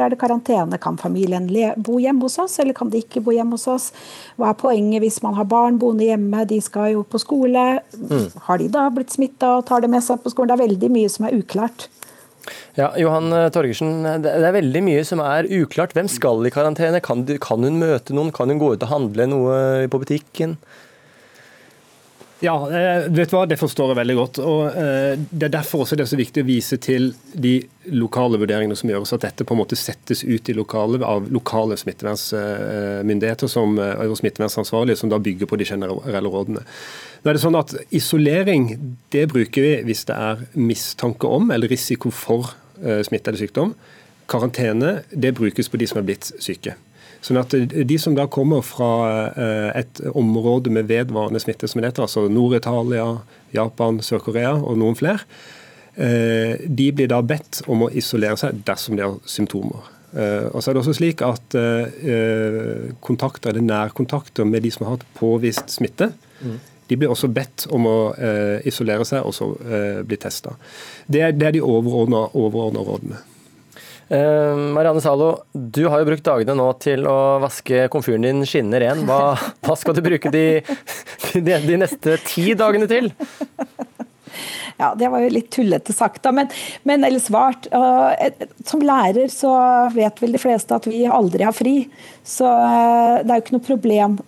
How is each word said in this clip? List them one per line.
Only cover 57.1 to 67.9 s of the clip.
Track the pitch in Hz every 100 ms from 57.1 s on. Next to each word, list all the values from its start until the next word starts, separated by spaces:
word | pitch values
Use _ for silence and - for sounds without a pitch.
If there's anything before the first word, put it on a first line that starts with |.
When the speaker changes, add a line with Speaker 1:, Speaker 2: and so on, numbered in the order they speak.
| 120
Speaker 3:
bedt | 120 151 - - -
om | 113
å | -
isolere | 123 - 113 104 107
seg | 143 107
dersom | 104 95 - 101
de |
har | 98 98 -
symptomer. | - 104 101 104 113 - - _ 139
Eh, | 104 104 113
og | 120
så | 135
er | 131
det | 131
også | 143
slik | 165 160 127
at, | 117 - 123
eh, | 117 117 117 - 147 113 113 110 110 110 113 113 117 120
kontakter | - 123 135 - 117
eller | 107 117
nærkontakter | 104 107 - 123 143 - - 107
med | 110
de | 117
som | - 107
har | 123
hatt | - -
påvist | 113 113 117 110 -
smitte, | - 117 - 226 - _ -
Speaker 2:
Mm. | 127 113 - _ -
Speaker 3:
de | 127
blir | 147
også | 120 131
bedt | 110 - - -
om | 131
å, | 113